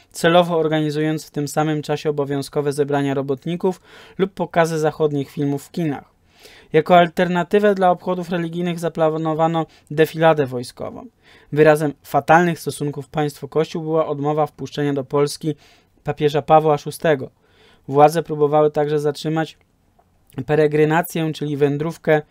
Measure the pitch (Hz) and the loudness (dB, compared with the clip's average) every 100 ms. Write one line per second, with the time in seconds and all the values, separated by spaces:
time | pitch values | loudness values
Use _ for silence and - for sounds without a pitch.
0 | _ - 170 175 170 165 156 156 151 147 | _ -2 4 4 4 0 0 0 -2 -2
1 | 156 156 - 151 143 156 156 151 151 147 | -2 -4 -6 -8 -4 -2 -2 -2 -4 -4
2 | 156 147 139 143 135 151 143 139 143 143 | -2 -4 -4 -4 -4 -4 -2 -2 -2 -2
3 | 139 135 135 135 165 175 190 180 _ - | -2 -2 -4 -6 -6 -4 -4 -6 _ -20
4 | - - 190 - 170 170 165 160 151 - | -14 -6 -6 -4 -2 0 0 0 -2 0
5 | 156 143 139 - 143 143 - 180 160 - | -2 -2 -6 -6 -4 -4 -8 -6 -4 -6
6 | - _ _ _ - - _ 156 151 175 | -12 _ _ _ -20 -20 _ 0 4 4
7 | 170 - 175 180 170 202 208 196 180 180 | 4 0 -2 -2 0 2 2 2 2 0
8 | 185 180 170 180 165 170 180 165 165 160 | -4 -6 -4 -6 -4 -4 -6 -4 -6 0
9 | 160 160 160 156 160 165 160 _ - 151 | 0 0 -2 0 0 0 -4 _ -6 0
10 | 156 160 160 151 127 123 - - - - | 0 2 2 2 -2 -6 -10 -12 -12 -12
11 | 240 _ _ - _ 147 156 151 151 - | -18 _ _ -20 _ 4 6 4 0 -6
12 | - 143 - 160 175 156 147 - 147 143 | -4 0 4 6 4 -2 -8 -8 -8 -8
13 | - 160 147 - 139 151 156 175 156 160 | -8 -6 -6 -6 -6 -4 -2 -6 -2 -2
14 | 151 147 147 151 147 - 135 - 143 143 | -2 -4 -2 -2 -4 -6 -10 -4 -4 -4
15 | 127 147 143 - 156 147 _ _ _ _ | -2 0 0 -2 -8 -8 _ _ _ _
16 | 147 - 147 143 - 156 156 147 151 - | -10 -2 0 0 4 4 4 0 -4 -2
17 | 170 143 - _ _ _ _ _ - 139 | 0 0 -4 _ _ _ _ _ -2 4
18 | 151 165 151 151 147 151 151 151 147 151 | 4 4 -4 -2 2 4 2 0 -2 -2
19 | 147 143 156 160 156 - _ _ _ _ | -2 -4 -4 -4 -4 -10 _ _ _ _
20 | _ _ _ 135 131 151 151 151 151 165 | _ _ _ -10 -2 2 2 2 2 2
21 | 170 170 160 147 151 139 143 143 160 156 | -2 -4 -4 -4 -6 0 0 0 -6 -4
22 | - 151 - | 0 0 0